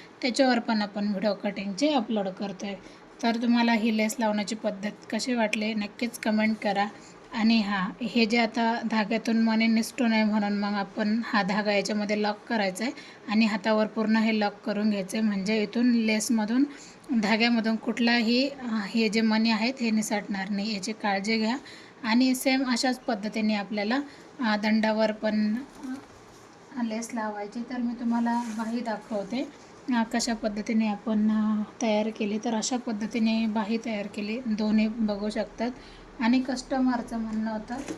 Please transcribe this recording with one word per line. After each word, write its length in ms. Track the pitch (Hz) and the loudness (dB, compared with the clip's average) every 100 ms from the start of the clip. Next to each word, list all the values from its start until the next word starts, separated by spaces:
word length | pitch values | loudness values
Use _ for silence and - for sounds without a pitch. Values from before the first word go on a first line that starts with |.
| - - | -20 -6
त्याच्यावर 380 | 269 226 262 240 | -2 4 4 4
पण 220 | 226 220 | 2 0
आपण 260 | 208 208 208 | 0 -2 -2
व्हिडिओ 260 | 196 214 | 0 0
कटिंगचे 600 | 196 208 202 196 185 294 | 0 -4 -4 -6 0 2
अपलोड 340 | 285 214 220 190 | 2 2 0 -2
करतोय. 460 | 185 202 185 202 196 - - - - | -4 -8 -8 -8 -10 -12 -20 -20 -2
तर 120 | 233 226 | 0 2
तुम्हाला 380 | 233 240 233 | 4 4 4
ही 240 | 233 226 220 | 4 4 2
लेस 180 | 214 214 | 0 0
लावण्याची 360 | 220 214 202 220 | 0 0 -2 -4
पद्धत 360 | 220 196 208 - - | -4 -4 -6 -8 -6
कशी 220 | 220 254 | -4 -2
वाटली 400 | 247 214 220 214 | 0 2 0 -2
नक्कीच 460 | 220 208 - 240 - | -2 -6 -6 -8 -4
कमेंट 380 | 233 214 220 220 | 0 2 2 0
करा. 300 | 214 196 208 - - - - | 0 0 0 -4 -18 -20 -10
आणि 280 | 233 220 226 | 0 4 4
हां, 440 | 202 202 185 - 233 | 2 -2 -2 -4 -2
हे 200 | 240 226 | 2 2
जे 140 | 240 | 4
आता 420 | 226 233 226 233 226 | 2 2 0 0 -2
धाग्यातून 500 | 220 208 226 220 226 | 0 0 -2 0 2
मणी 260 | 226 220 226 | 2 2 4
निसटू 400 | 220 220 - 233 | 2 0 0 2
नये 160 | 220 | 2
म्हणून 300 | 214 214 208 | 2 2 0
मग 200 | 202 202 | 0 -2
आपण 480 | 208 190 - 208 220 220 | -2 -4 -2 0 0 0
हा 160 | 220 | 0
धागा 320 | 190 208 208 | 2 0 2
याच्यामध्ये 500 | 202 196 208 208 208 | 0 0 -2 -2 0
लॉक 140 | 208 208 - | 0 -2 -4
करायचा 340 | 233 196 185 | -2 0 -2
आहे 100 | 233 - - - - | -6 -6 -14 -16 -2
आणि 140 | 214 226 | 2 4
हातावर 420 | 214 226 214 214 | 2 2 2 2
पूर्ण 300 | 220 220 220 | 0 2 2
हे 220 | 220 220 | 2 2
लॉक 140 | 208 202 - | 0 -2 -4
करून 240 | 202 214 | 0 0
घ्यायचं 280 | 202 190 220 | 0 -2 -2
आहे, 100 | 220 | 0
म्हणजे 360 | 196 190 220 | 0 0 0
इथून 280 | 208 233 247 | 0 2 2
लेसमधून, 720 | 233 220 220 - 226 208 247 285 - - - - 240 | 4 2 0 2 0 2 2 0 -2 -18 -20 -2 0
धाग्यामधून 560 | 190 214 233 233 220 220 | 2 4 4 4 2 0
कुठलाही, 760 | 240 220 233 240 220 240 277 | -2 0 2 4 4 2 2
अ, 160 | - 247 | -2 -4
हे 440 | 220 196 226 220 | -4 -2 0 2
जे 120 | 214 | 2
मणी 280 | 226 220 226 | 2 2 2
आहेत 240 | 220 226 262 | 2 0 -2
हे 100 | 233 | 0
निसटणार 580 | 214 208 208 - 196 196 | 0 0 -2 -2 -6 -4
नाही, 240 | 202 202 | -4 -4
याची 200 | 202 185 | -4 -6
काळजी 440 | 214 208 196 196 226 | -4 -2 0 0 0
घ्या. 200 | 220 269 - - - - | 0 -2 -6 -18 -20 -10
आणि 320 | 226 233 254 254 | 0 4 4 2
सेम 360 | 277 269 254 | 2 2 2
अशाच 280 | 233 262 254 | 2 0 0
पद्धतीने 560 | - 220 208 214 220 214 | -2 -4 -4 -2 0 0
आपल्याला, 440 | 196 208 208 262 285 - - - | -2 -2 0 0 -2 -10 -20 -4
अ, 160 | 233 208 | 0 0
दंडावर 560 | 214 220 214 214 220 | 2 2 2 2 2
पण, 440 | 214 214 214 214 220 277 - 262 262 - - - - - - - 254 | 0 -2 0 0 0 -6 -12 -10 -10 -12 -20 -20 -20 -20 -20 -14 -6
अ, 60 | |
लेस 260 | 226 220 233 | -4 -4 -6
लावायची. 500 | 233 214 208 202 240 233 | -6 -6 -6 -8 -8 -8
तर 80 | 247 | -4
मी 160 | 240 233 | -4 -2
तुम्हाला 440 | 233 233 233 233 240 214 | 0 0 2 0 -2 -6
बाही 220 | 220 233 | -4 -4
दाखवते, 720 | 233 208 - 214 190 240 311 - - - - 233 | -4 -6 -4 -6 -4 -4 -6 -10 -20 -12 -2 0
अ, 80 | 226 | 0
कशा 200 | 240 240 | 0 -2
पद्धतीने 540 | 220 220 208 208 226 220 | -2 -2 -4 0 2 2
आपण, 440 | 208 - 220 214 | 0 0 2 4
अ, 320 | 214 214 214 208 - | 4 2 0 -2 -2
तयार 280 | 233 208 220 | 0 2 0
केली. 300 | 214 208 214 240 | -2 -2 -2 -2
तर 80 | |
अशा 240 | 226 214 247 | -2 -2 -4
पद्धतीने 680 | 247 214 214 240 220 220 226 | -4 -6 -4 0 2 2 0
बाही 320 | 214 202 226 226 | 0 0 -2 -2
तयार 220 | 208 196 | -6 -6
केली, 320 | - 202 226 | -6 -6 -4
दोन्ही 480 | 254 208 214 214 220 | -4 -2 2 4 2
बघू 420 | 226 214 202 214 | 2 -2 0 -2
शकतात. 420 | 214 202 - 233 247 - - - - | -4 -6 -4 -6 -6 -14 -20 -18 -2
आणि 220 | 226 254 | 2 2
कस्टमरचं 760 | 262 247 - 262 254 247 247 233 | 2 -4 -4 0 2 0 -2 -6
म्हणणं 340 | 220 214 220 | -4 -4 -4
होतं 260 | 220 214 247 277 | -4 -6 -8 -8